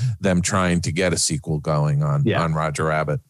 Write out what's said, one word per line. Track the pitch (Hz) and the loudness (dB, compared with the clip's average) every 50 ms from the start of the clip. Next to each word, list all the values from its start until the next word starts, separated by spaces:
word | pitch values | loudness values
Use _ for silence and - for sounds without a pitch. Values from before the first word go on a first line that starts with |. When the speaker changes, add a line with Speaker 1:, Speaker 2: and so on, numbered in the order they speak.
| 123 127 107 - | -2 -2 -2 0
Speaker 1:
them | - 98 90 87 | 0 2 2 2
trying | 85 - - 95 92 90 87 85 | 2 0 0 0 2 2 2 0
to | 85 - | 0 -2
get | 76 87 92 90 | 0 0 0 2
a | 82 80 | 2 0
sequel | - - 82 71 - 80 78 76 | 0 -2 -2 -4 -4 -4 -4 -2
going | - 80 76 76 73 76 71 71 76 | -2 -2 0 0 2 2 2 0 0
on, | 73 71 73 71 | 2 2 2 2
Speaker 2:
Yeah. | - 90 82 | 2 2 0
Speaker 1:
on | 85 82 | 0 0
Roger | 78 78 78 78 73 78 78 | 0 0 -2 -2 -2 -2 -2
Rabbit. | 78 78 78 76 73 73 71 - _ | 0 0 0 0 -2 -4 -4 -6 _